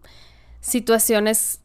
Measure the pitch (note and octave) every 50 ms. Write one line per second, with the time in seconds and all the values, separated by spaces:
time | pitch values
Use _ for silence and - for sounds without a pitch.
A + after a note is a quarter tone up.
0 | - - - - - - - - - - - - - - - A#3+ A#3 - A3+ A3
1 | A3 - A3+ G#3 G#3 G#3+ A3 G#3+ - - - -